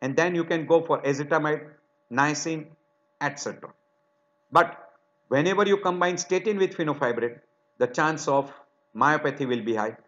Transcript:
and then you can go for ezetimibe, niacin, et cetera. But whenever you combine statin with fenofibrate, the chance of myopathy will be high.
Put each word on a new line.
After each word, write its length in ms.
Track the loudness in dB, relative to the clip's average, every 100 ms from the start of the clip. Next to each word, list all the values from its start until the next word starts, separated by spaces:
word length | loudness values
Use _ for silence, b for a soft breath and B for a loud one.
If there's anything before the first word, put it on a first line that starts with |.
and 140 | -2
then 200 | 2 2
you 100 | 0
can 200 | -2 -2
go 160 | 4 2
for 200 | 4 0
ezetimibe, 720 | 0 -2 0 0 0 -2 -6 -20 _ _ _
niacin, 560 | 0 2 0 -4 -6 -10 -20 _ _ _ -6
et 200 | -6 -4
cetera. 340 | -10 -10 -18 -20 _ _ _ _ _ _ _
But 260 | 2 2 -2 -20 _ _ _ -2
whenever 400 | 0 2 2 2
you 100 | 2
combine 400 | 2 0 0 0
statin 400 | -2 -2 0 0
with 200 | 0 0
fenofibrate, 640 | -4 0 0 0 -4 -6 _ _ _ -4
the 80 | -2
chance 420 | 0 0 0 0
of 240 | 0 -2 -14 _ _ _
myopathy 500 | 0 2 2 -2 -4
will 180 | -4 -2
be 120 | -2
high. 220 | -2 -4 -8